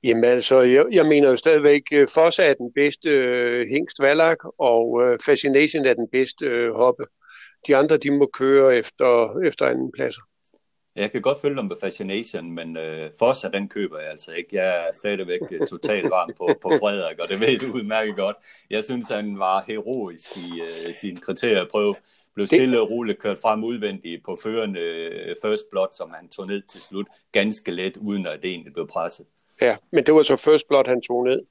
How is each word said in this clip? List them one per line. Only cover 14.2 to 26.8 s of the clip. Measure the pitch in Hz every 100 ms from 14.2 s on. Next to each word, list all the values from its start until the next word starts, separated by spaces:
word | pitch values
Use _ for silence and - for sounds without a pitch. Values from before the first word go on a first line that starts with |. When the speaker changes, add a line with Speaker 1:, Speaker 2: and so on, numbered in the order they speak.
| -
Speaker 2:
ikke. | 82 90 101
Jeg | 92 87 82
er |
stadigvæk, | - 104 101 90 87 82
øh, | 85 -
totalt | 87 - 104 -
varm | 92 85 -
på, | 90 -
på | 95 139
Frederik, | 104 101 85 78
og | 85
det | 98
ved | 113 120
du | 127
udmærket | 120 104 110 110 98
godt. | 98 104 _ - _
Jeg | 107
synes, | 107 123 110
han | 110 104 101
var | 95 95 95
heroisk | 107 107 131 98 82 - 98
i, | 87 85
øh, | 82 82 85
sin | 85 104 87
kriterieprøve. | - - 120 104 - 107 104 98 _ _ _
Blev | -
Speaker 1:
Det | 101
Speaker 2:
stille | 165 131 120
og | 107
roligt | 117 117 98
kørt | 107 95
frem | 113 107
udvendigt | 113 120 104 95 85 82
på | - 90
førende, | 110 113 110 92
øh, | 85 82 82 87 87 87
First | 107 107 -
Blood, | 98 95
som | - 82
han | 80 87
tog | - 95
ned | 101
til | - 92